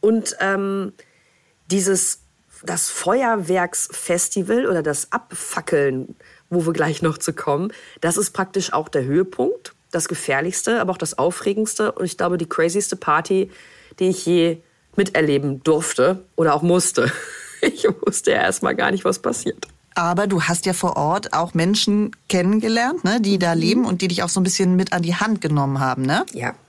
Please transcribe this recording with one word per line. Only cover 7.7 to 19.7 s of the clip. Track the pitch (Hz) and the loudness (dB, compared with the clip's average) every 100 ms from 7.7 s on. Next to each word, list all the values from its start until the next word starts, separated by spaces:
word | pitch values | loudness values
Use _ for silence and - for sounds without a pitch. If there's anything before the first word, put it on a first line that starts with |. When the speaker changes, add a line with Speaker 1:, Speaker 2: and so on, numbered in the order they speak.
| - - - | -8 -20 -4
Speaker 1:
das | 165 170 | -2 0
ist | 208 | -2
praktisch | - 190 202 180 | -2 -4 -2 -2
auch | - 156 | -4 -2
der | 147 | -2
Höhepunkt, | 131 147 185 - 123 466 - _ _ | 0 0 0 0 -2 -2 -8 _ _
das | 175 160 | -6 -4
Gefährlichste, | 170 - 139 165 190 - 233 | -6 -2 -2 -2 -4 -2 -2
aber | 185 | -2
auch | 180 | -4
das | 160 - | -6 0
Aufregendste | 160 - - 202 214 - 214 | -2 0 -2 -2 -2 -2 -4
und | - | -2
ich | 185 - | -6 -2
glaube, | 175 180 | -2 -2
die | 165 | -4
crazyste | - 165 180 202 185 | 0 0 0 -2 -4
Party, | - 151 165 190 190 - - - - - | 0 0 2 0 0 -6 -20 -20 -20 -2
die | 185 | 0
ich | 190 - | 0 2
je | 175 170 165 _ _ _ - | 4 4 0 _ _ _ -2
miterleben | 190 - 151 139 143 135 | 0 2 2 2 0 -2
durfte | 160 156 160 - 131 190 - - | 2 2 2 2 2 2 -6 0
oder | 165 | 2
auch | 147 | 2
musste. | 170 180 - - 123 - | 4 2 2 0 0 -2
<laughs> | - - - - | -10 -14 -18 -2
Ich | - - - - - | -2 2 0 2 -2
wusste | - - | 0 2
ja | - | 2
erstmal | - 196 - - | 2 0 0 0
gar | 202 | 0
nicht, | 196 190 | 2 0
was | 190 | 0
passiert. | - - - - - | -2 -2 -4 -6 -12